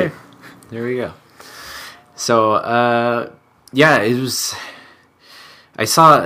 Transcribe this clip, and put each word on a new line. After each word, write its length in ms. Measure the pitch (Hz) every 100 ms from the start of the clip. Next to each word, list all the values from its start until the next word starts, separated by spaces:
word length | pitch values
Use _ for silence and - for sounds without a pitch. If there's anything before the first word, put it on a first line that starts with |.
| 175
Sweet. 40 | - - - - - -
There 140 | 113
we 120 | 120 127
go. 160 | 101 - _ - - - - - - - _ -
So, 360 | - 117 110
uh, 800 | 104 - 117 120 120 120 120 - - _ _ _
yeah, 280 | 131 156 131
it 160 | 104 123
was, 360 | 131 - - - - - - _ _ _ _ - - - _ -
I 80 |
saw 340 | 110 - 160 139